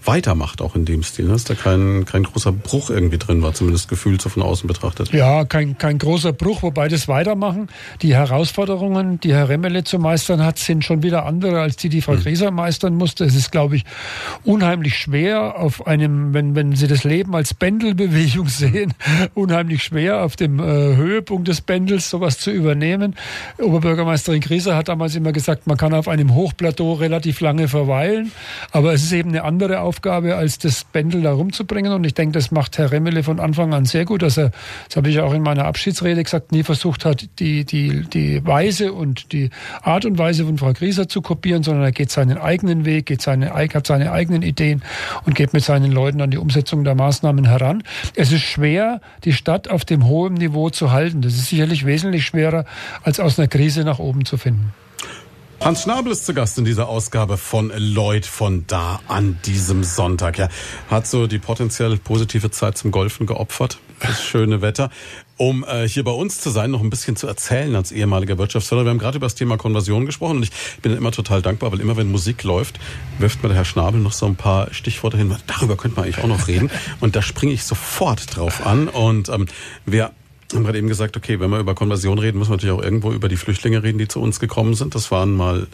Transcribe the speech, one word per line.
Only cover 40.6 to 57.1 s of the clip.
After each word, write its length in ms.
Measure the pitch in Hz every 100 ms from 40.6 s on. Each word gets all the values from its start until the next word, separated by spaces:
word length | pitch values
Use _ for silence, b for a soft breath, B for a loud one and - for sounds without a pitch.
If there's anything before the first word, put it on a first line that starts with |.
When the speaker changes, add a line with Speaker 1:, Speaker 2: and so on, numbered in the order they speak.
| 135
Speaker 2:
Grieser 360 | 127 180 196 185
zu 140 | -
kopieren, 400 | - 165 185 170
sondern 220 | 156 147 135
er 60 |
geht 200 | 127 139
seinen 260 | - 131 131
eigenen 480 | 156 180 196 170 156
Weg, 220 | 156 147
geht 160 | 139
seine, 280 | - 131 135
hat 340 | - 156 151 139
seine 240 | 143 143
eigenen 320 | 170 170 170
Ideen 400 | 170 139 151 147 B B B B -
und 80 |
geht 200 | 139 143
mit 100 | 151
seinen 280 | 135 143 139
Leuten 300 | 131 135 147
an 80 | 139
die 80 | 139
Umsetzung 460 | 160 139 139 156
der 100 | 143
Maßnahmen 520 | 131 135 139 156 139 135
heran. 360 | 123 127 202 - B B -
Es 160 | 135
ist 120 | 156
schwer, 580 | - - 147 165 220 240 B B
die 100 | -
Stadt 360 | 135 - 175 -
auf 160 | 180 -
dem 200 | 156 123
hohen 300 | 156 185 180
Niveau 340 | 170 147 160
zu 220 | - 151
halten. 320 | 127 165 160
Das 100 | 123
ist 140 | 120 127
sicherlich 380 | 160 156 165 139
wesentlich 380 | 147 190 175 143
schwerer, 400 | 165 156 160 147 B B B
als 160 | - 147
aus 200 | 175 135
einer 80 | 143
Krise 360 | 139 151 151
nach 140 | 156 131
oben 280 | 156 131 131
zu 120 | 131
finden. 340 | - 110 104 101 - - B B B - - -
Speaker 1:
Hans 220 | 151 165
Schnabel 280 | 202 247 247
ist 140 | 208 -
zu 80 |
Gast 240 | 143 113 -
in 80 | 117
dieser 240 | 110 120
Ausgabe 480 | 113 107